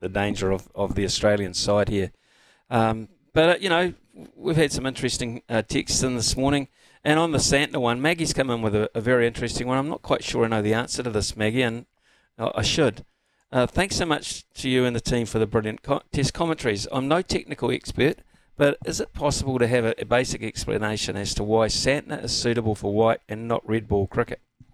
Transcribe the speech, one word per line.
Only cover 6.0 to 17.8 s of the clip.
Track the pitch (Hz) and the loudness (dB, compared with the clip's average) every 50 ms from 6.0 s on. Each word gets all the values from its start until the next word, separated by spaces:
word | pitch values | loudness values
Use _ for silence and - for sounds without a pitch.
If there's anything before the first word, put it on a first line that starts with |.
in | - 131 127 | 0 0 0
this | 120 113 - - | 0 -2 -2 0
morning, | 131 131 139 143 143 135 - _ _ _ _ _ _ - | 0 2 2 2 0 -2 -4 _ _ _ _ _ _ 0
and | 147 151 160 | 2 4 4
on | 170 165 | 4 2
the | 151 131 | 2 2
Santner | - - 147 139 147 139 - 143 | 2 2 2 2 2 0 0 0
one, | 123 117 117 123 | 0 0 0 0
Maggie's | 135 160 180 165 165 143 | 0 0 0 0 -2 -2
come | - 139 135 131 | 0 0 0 0
in | 120 117 | 0 0
with | 110 110 101 | 0 0 2
a, | 104 107 - - | 0 0 0 -2
a | 120 | -2
very | 107 120 127 123 117 | 0 2 4 4 4
interesting | 117 117 - 127 113 - - 123 | 2 0 -2 -4 -4 -4 -4 -2
one. | 123 127 135 | 0 0 0
I'm | 139 151 | 0 -2
not | - - | -6 -6
quite | - - 139 - | -2 -2 -2 -2
sure | - - - 120 117 | -2 -2 0 0 2
I | 113 | 2
know | 113 110 | 2 2
the | 104 107 110 | 2 2 2
answer | 113 127 - - - | 0 0 -2 -4 -6
to | 123 123 | -4 -2
this, | 107 107 98 - - | -2 -2 -2 -2 -2
Maggie, | 110 107 107 113 127 | -2 -2 0 2 2
and | 131 117 113 120 - _ _ _ _ _ _ _ _ _ _ - | 0 0 -2 -4 -10 _ _ _ _ _ _ _ _ _ _ -6
I, | 110 - - | -6 -4 -2
I | - | 0
should. | 107 - - - 151 120 104 - - - _ _ _ _ _ _ _ _ | 0 0 2 2 2 2 0 -2 -10 -20 _ _ _ _ _ _ _ _
Uh, | - 127 123 | 0 0 0
"Thanks | 117 - - 185 202 - | 2 2 0 0 0 -2
so | - 180 | -2 -2
much | 165 151 143 - - - - - _ _ | 0 -2 -2 -4 -8 -10 -12 -14 _ _
to | - - 135 | -6 -2 0
you | 127 127 127 | 2 2 2
and | 123 120 | 2 0
the | 117 | -2
team | - - 127 120 117 | -2 0 0 0 0
for | 104 - 113 | 0 0 0
the | 110 | 0
brilliant | 104 110 113 107 110 110 - | 2 2 0 0 -2 -4 -8
co-, | - - 139 - - _ | -4 -4 -2 -4 -2 _
test | - 143 139 - | -2 0 0 0
commentaries. | - - 170 165 160 156 143 120 104 98 - - | 0 -2 -2 -2 -2 -2 0 -2 -2 -2 -4 -4
I'm | - 131 131 139 | -4 -4 0 2
no | 156 175 | 2 0
technical | 190 - - 185 - - 143 - 135 120 | 2 0 -2 -4 -4 -6 -6 -4 -2 -2
expert, | - - | -2 -2